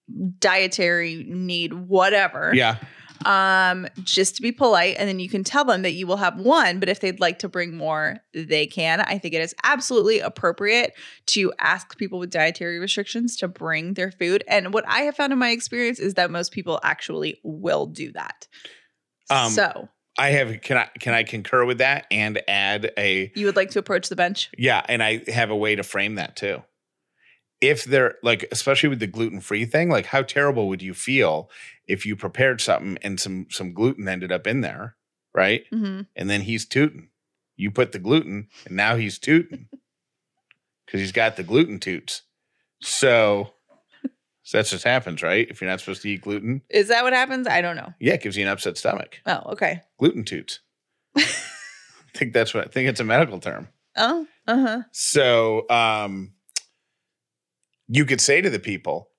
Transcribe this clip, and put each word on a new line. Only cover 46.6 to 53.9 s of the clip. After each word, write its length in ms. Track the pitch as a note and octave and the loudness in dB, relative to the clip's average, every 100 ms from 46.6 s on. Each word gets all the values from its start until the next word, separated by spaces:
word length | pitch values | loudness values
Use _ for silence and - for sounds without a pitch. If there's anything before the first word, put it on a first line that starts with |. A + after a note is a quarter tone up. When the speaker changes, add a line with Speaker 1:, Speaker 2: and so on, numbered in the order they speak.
| - | 0
Speaker 1:
Is 180 | G#3 G3+ | 2 4
that 160 | A#3 | 2
what 80 | B3+ | 2
happens? 340 | B3+ B3+ C4 B3 | 2 0 -2 0
I 140 | E3+ | 0
don't 160 | F3 E3 | 0 -4
know. 160 | - - | -10 -4
Speaker 2:
Yeah, 140 | B2 | 0
it 80 | E3+ | 0
gives 140 | G#2 G2 | 0 -2
you 60 | |
an 40 | G2 | -2
upset 280 | G2 F#2+ - | -2 -4 -2
stomach. 420 | - G2 - - F#3+ | -2 -2 -4 -8 -4
Speaker 1:
Oh, 160 | E3 - | -4 -4
okay. 300 | G3+ F#3 E3+ - - | -4 -2 -2 -10 0
Speaker 2:
Gluten 260 | D3+ - | 2 2
toots. 360 | G#2 F2 - - _ _ _ | -4 -8 -10 -14 _ _ _
Speaker 1:
<laughs> 280 | _ _ C#4+ | _ _ 0
Speaker 2:
I 60 | D4+ - - - - - - _ _ | 0 0 -10 -16 -18 -20 -20 _ _
think 180 | - A#2 | -6 0
that's 220 | A#2 A2 | 2 2
what, 100 | A2+ - | 0 -4
I 20 | |
think 180 | C3 C3 | -2 0
it's 120 | A2+ | 0
a 40 | |
medical 340 | A2 B2 D#3+ F#2+ | 2 4 2 -2
term. 300 | - - - _ _ | -8 -10 -12 _ _